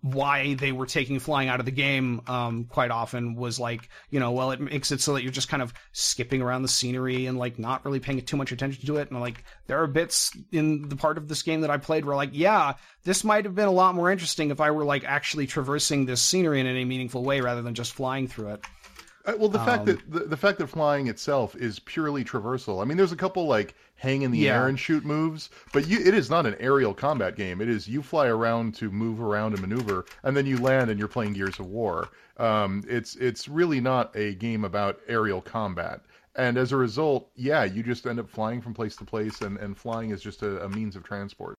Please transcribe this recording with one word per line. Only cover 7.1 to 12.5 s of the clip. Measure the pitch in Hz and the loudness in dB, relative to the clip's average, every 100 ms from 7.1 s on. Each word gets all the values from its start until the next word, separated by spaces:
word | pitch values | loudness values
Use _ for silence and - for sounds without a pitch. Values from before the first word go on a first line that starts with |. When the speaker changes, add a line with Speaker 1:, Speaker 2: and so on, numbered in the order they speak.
| 127 127 | -2 -2
Speaker 1:
and, | 127 | -2
like, | 123 120 | -4 -6
not | 113 131 | -4 -4
really | 143 139 | -2 -4
paying | 123 135 | -2 -4
too | 120 143 | -2 -4
much | 135 | -4
attention | 123 135 135 131 | -4 -6 -6 -4
to | 147 | -2
it." | 143 | -2
And, | 127 | -6
like, | 120 120 - - - | -6 -8 -16 -20 -4
there | 139 | 0
are | 160 | 2
bits | 139 170 - - - - | 2 2 2 0 -4 -4
in | 165 156 151 147 | 0 2 2 -2
the | 139 | 0
part | 156 151 | 0 0
of | 147 | -4
this | 151 | -6
game | - 160 | -2 0
that | 156 | 2
I | 143 | 0
played | - 160 143 | 0 0 2
where, | 139 | 0
like, | 139 | -2
yeah, | 139 180 | 2 4